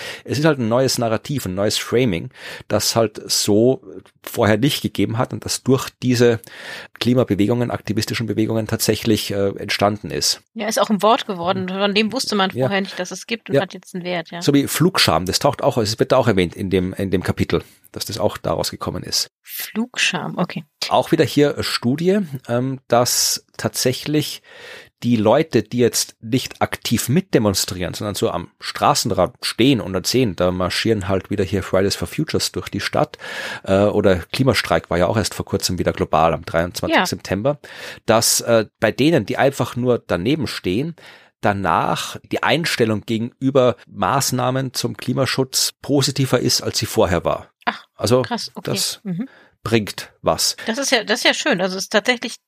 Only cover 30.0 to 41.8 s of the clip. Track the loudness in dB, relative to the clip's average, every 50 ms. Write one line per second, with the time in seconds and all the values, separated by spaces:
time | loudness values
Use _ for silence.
30 | -2 0 2 2 2 2 0 0 0 0 2 0 -2 -2 -2 0 0 2 0 0
31 | 0 0 0 -2 -2 -2 -2 -2 -2 0 0 -4 -2 0 2 2 2 2 0 -2
32 | -6 -8 -4 -4 -4 -2 -2 -2 -2 -2 -6 -6 -8 -6 -6 -6 -6 -2 0 0
33 | -2 -2 -4 -16 -14 -12 -10 -10 -10 -10 -10 -8 -2 2 4 4 4 4 4 4
34 | 4 4 4 2 0 -6 -2 0 2 2 2 2 2 2 0 0 0 0 0 2
35 | 2 2 2 0 0 -2 -4 -8 -6 -4 -2 -2 -2 -2 -2 0 -2 -2 0 0
36 | -2 2 2 4 4 4 2 0 -4 -2 -2 -2 -2 -2 -4 -6 -4 0 2 2
37 | 0 0 -4 -6 -4 -4 -4 -2 0 -2 -2 -4 -8 -20 -18 -16 -16 -16 -16 -8
38 | 0 2 4 4 4 2 0 0 2 4 4 2 2 0 _ 0 0 0 2 4
39 | 2 4 4 2 2 0 0 2 2 2 2 0 -4 -4 -2 -2 0 2 0 0
40 | _ -2 -2 -2 0 0 0 0 -2 -4 -6 -4 -2 -2 0 0 -2 -4 -8 _
41 | -18 -20 -20 -20 _ _ _ -2 0 0 0 2 2 2 2 2